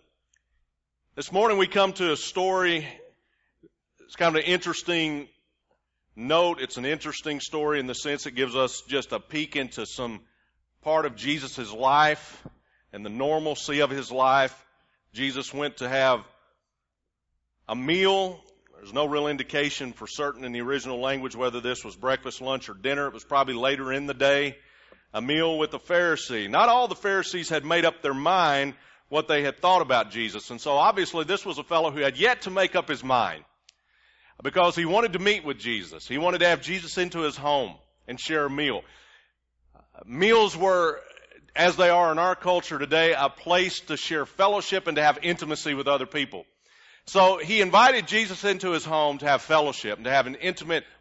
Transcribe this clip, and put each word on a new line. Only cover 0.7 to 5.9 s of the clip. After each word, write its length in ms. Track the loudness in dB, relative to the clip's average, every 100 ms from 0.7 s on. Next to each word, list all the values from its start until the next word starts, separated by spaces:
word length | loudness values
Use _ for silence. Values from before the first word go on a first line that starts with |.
| _ _ _ _
This 180 | -14 -4
morning 240 | 0 2 2
we 100 | 2
come 280 | 4 2
to 180 | 2 -2
a 60 | -2
story. 680 | -4 -2 0 0 0 0 -6 -14 -20 _ _ _ _ _ _ _ _ _
It's 140 | _
kind 220 | 0 2 2
of 60 |
an 40 | 2
interesting 800 | 0 -2 -6 -2 0 0 -4 -10 _ _ _ _ _ _